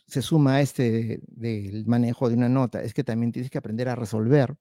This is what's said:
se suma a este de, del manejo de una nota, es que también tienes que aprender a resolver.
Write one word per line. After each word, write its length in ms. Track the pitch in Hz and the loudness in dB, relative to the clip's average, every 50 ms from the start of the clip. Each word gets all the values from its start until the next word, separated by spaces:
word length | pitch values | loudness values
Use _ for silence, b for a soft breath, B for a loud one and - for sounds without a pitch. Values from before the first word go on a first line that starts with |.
| _ | _
se 160 | _ - 139 120 | _ -6 -6 -2
suma 340 | - 170 160 143 135 131 | 2 4 4 4 6 6
a 40 | 139 147 | 4 2
este 280 | 135 - - 131 117 110 | 2 0 0 0 2 2
de, 280 | 113 113 113 113 - - | 0 -2 -2 -6 -8 -10
del 600 | - - 110 113 117 113 104 101 98 101 110 107 | -16 -14 -8 -6 -6 -4 -6 -6 -8 -8 -6 -2
manejo 420 | 107 120 120 120 117 120 - 131 120 | 0 2 2 2 2 0 0 0 0
de 60 | 117 | 2
una 120 | 120 123 120 | 2 2 2
nota, 320 | 127 135 131 113 - 104 - | 2 2 0 0 -2 -6 -8
es 120 | 117 - | -4 -4
que 100 | - 135 | -4 -4
también 280 | - 113 113 117 117 - | -2 -2 -2 -2 -2 -4
tienes 180 | 123 127 135 | -4 -6 -6
que 80 | - 143 | -8 -8
aprender 300 | - 107 110 113 123 127 | -8 -6 -6 -4 -4 -4
a 80 | 123 | -4
resolver. 600 | 120 117 101 110 107 110 117 139 147 131 - 143 - | -4 -6 -4 -2 -2 2 4 4 4 4 2 -2 -8